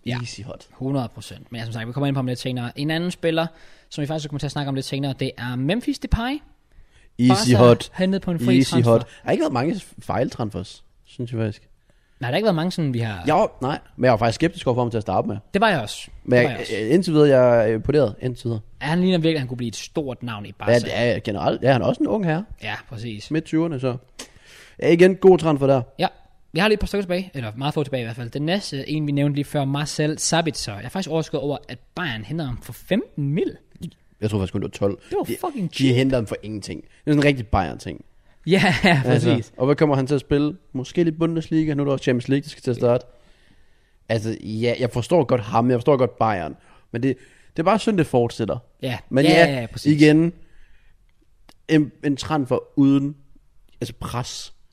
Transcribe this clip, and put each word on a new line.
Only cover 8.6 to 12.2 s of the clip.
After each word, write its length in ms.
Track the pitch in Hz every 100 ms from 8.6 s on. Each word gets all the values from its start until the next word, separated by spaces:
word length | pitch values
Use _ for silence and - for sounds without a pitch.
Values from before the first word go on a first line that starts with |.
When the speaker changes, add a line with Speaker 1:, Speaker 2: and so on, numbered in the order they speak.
| 131
Speaker 1:
transfer. 200 | 127 117
Speaker 2:
hot. 80 | 113
Der 40 | - -
har 80 | -
ikke 100 | 196
været 120 | 330
mange 280 | 120 147 202 - -
fejltransfers, 840 | - 101 - - 110 90 90 - - _ _
synes 260 | - 120
jeg 80 | 117
faktisk. 280 | 110 104 _ _ _ _ _
Speaker 1:
Nej, 100 | -